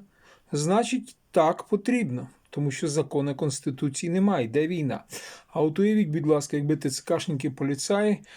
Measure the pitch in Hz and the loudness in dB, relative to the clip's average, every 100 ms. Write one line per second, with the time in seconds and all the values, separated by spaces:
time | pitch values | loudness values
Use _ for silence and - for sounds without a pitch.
0 | - _ _ - _ 147 156 208 226 254 | -6 _ _ -20 _ -2 2 2 2 -2
1 | - - _ 180 160 180 - 208 247 254 | -6 -16 _ 4 4 2 -2 -2 0 0
2 | 170 123 - - _ - 147 131 165 147 | 0 -4 -8 -16 _ -4 -4 -2 -2 -2
3 | 139 147 143 135 151 - 147 131 147 139 | -2 -2 -2 -2 -4 -2 -6 -4 -4 -4
4 | 170 185 202 175 113 139 156 175 139 110 | -2 2 2 2 0 0 0 0 -2 -4
5 | - - - - - 165 156 156 208 214 | -8 -16 -16 -18 -8 0 0 4 4 4
6 | 170 156 147 151 147 147 147 156 143 - | 2 0 2 2 2 -2 0 0 -2 -6
7 | - 170 - 139 147 131 139 139 - 202 | -2 -2 0 -2 -4 -2 -4 -2 0 0
8 | 208 202 - | 2 0 -4